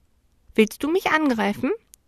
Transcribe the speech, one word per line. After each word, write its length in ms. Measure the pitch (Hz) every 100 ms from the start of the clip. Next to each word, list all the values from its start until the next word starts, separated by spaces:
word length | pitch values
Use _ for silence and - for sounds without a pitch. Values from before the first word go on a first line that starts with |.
| _ _ _ _ - -
willst 280 | 214 -
du 60 | 285
mich 220 | 359 -
angreifen? 600 | 311 302 226 202 202 262 453 _ -